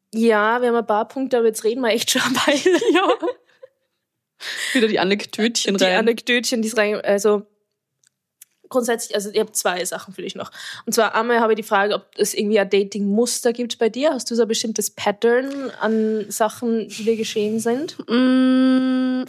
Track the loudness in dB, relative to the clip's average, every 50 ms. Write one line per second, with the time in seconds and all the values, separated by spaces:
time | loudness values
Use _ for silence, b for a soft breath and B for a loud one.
0 | _ _ -4 0 2 4 4 4 4 2 2 2 2 0 0 0 0 0 0 0
1 | 0 -2 -4 -6 -4 0 0 2 2 2 0 2 -2 -2 -2 0 0 0 0 0
2 | 0 0 -2 0 0 0 0 0 2 2 0 2 2 2 2 4 2 4 2 4
3 | 4 2 0 0 -2 -6 -6 -8 _ _ _ _ -20 -20 _ _ _ _ _ _
4 | _ _ _ _ _ _ _ B B B B B B B B 2 2 4 2 0
5 | 0 0 0 -2 -4 -8 -4 -2 -2 0 0 0 -2 0 2 2 2 2 2 2
6 | 2 2 0 0 0 0 0 0 0 0 -2 -2 -2 -2 0 0 0 0 0 -2
7 | 0 0 0 2 4 2 2 2 0 -6 _ _ _ _ _ _ _ _ _ _
8 | _ _ _ _ _ _ _ _ -20 _ _ _ _ -4 -2 -2 0 0 -2 -2
9 | -4 -4 -6 -6 -6 -2 -2 -2 -2 0 -2 -4 -2 -2 -2 -2 -4 -6 -6 -8
10 | -12 -14 -14 -12 -10 -10 -10 -10 -12 -12 B B B B B B B -2 2 2
11 | 2 2 2 0 0 2 2 2 4 2 2 0 0 0 2 2 2 2 0 -2
12 | -4 _ _ -4 -2 -2 -2 -2 -2 2 2 2 2 2 2 0 0 0 -4 -4
13 | -2 0 2 2 2 0 0 -2 -2 -2 -2 -2 -4 -6 -2 -2 -2 -2 0 0
14 | 0 0 0 -2 -4 -4 0 0 0 0 0 -2 -2 -4 -4 -4 -4 -4 -6 -4
15 | -2 -2 -2 2 2 2 2 2 0 -2 -6 -8 -8 -10 -8 -4 -2 0 2 2
16 | 2 0 0 -2 -4 -6 -2 -2 -2 -2 -2 -4 -4 -2 -2 -2 -4 -6 -8 -4
17 | -2 0 0 0 -2 -4 -2 -2 -2 -2 -2 -2 -2 -2 -2 -2 -4 -8 -10 -12
18 | -6 -2 0 2 2 4 4 4 4 4 4 4 4 4 4 2 2 0 0 0
19 | 0 0 -2 -4 -6